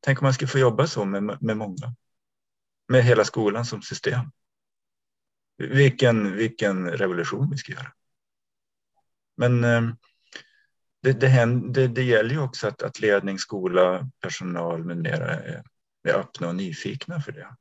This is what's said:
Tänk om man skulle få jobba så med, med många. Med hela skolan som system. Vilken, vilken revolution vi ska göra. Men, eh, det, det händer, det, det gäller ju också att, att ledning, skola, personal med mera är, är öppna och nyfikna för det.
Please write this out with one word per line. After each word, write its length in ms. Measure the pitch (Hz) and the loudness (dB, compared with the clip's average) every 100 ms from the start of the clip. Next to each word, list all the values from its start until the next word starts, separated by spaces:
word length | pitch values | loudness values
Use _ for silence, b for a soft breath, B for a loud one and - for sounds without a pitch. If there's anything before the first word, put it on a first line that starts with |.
Tänk 200 | - 135 | 0 2
om 40 | 139 | 2
man 80 | |
skulle 140 | 131 135 | 0 -2
få 120 | 135 | 2
jobba 280 | 131 113 160 | 2 4 -2
så 180 | - 98 | 0 -4
med, 320 | 98 104 143 | -2 -4 -4
med 160 | 113 107 | -4 -4
många. 380 | 107 90 120 120 _ _ _ _ _ _ _ _ _ | -6 -10 -12 -14 _ _ _ _ _ _ _ _ _
Med 160 | 131 | 4
hela 220 | 123 113 104 | 6 4 4
skolan 400 | - 107 107 117 | 2 0 0 -6
som 160 | 107 | -8
system. 500 | - - - 123 123 _ _ _ _ _ _ _ _ _ _ _ _ _ | -12 -8 -4 -4 -6 _ _ _ _ _ _ _ _ _ _ _ _ _
Vilken, 800 | - 135 139 127 131 113 104 95 | -2 6 6 6 4 4 2 0
vilken 540 | 110 - 104 95 90 | -2 0 -2 0 -4
revolution 600 | 85 95 87 80 110 139 | -2 -2 -2 -4 -2 -4
vi 60 | 143 | -4
ska 140 | - | -10
göra. 200 | - 135 _ _ _ _ _ _ _ _ _ _ _ _ _ _ - | -14 -16 _ _ _ _ _ _ _ _ _ _ _ _ _ _ -2
Men, 260 | 120 123 | 2 4
eh, 180 | 120 117 117 117 B B B B B B B _ _ _ | 4 2 0 -6 B B B B B B B _ _ _
det, 120 | 131 | 0
det 140 | 131 131 | 2 6
händer, 540 | 131 117 123 110 127 | 6 6 2 0 0
det, 60 | 131 | 2
det 160 | 120 | 2
gäller 260 | 127 113 113 | 2 4 4
ju 120 | 151 | 0
också 260 | 135 - 107 | -4 -4 -6
att, 140 | - | -4
att 180 | - - | -10 -2
ledning, 400 | 107 101 98 98 | 2 2 0 -8
skola, 720 | - 101 92 90 90 90 131 _ | -8 -6 0 4 4 2 -6 _
personal 640 | 92 - 92 87 85 82 | -10 -8 -8 -6 -4 -6
med 140 | 85 87 | -6 -6
mera 380 | 82 - 85 - | -4 -4 -4 -8
är, 280 | - - - _ _ _ | -10 -14 -16 _ _ _
är 100 | 85 | -2
öppna 340 | 98 92 - 85 | -2 -4 -8 -6
och 80 | 90 | -6
nyfikna 680 | 95 - - 127 - 170 | -8 -8 -10 -10 -10 -10
för 100 | - | -10
det. 240 | 147 92 123 | -12 -18 -20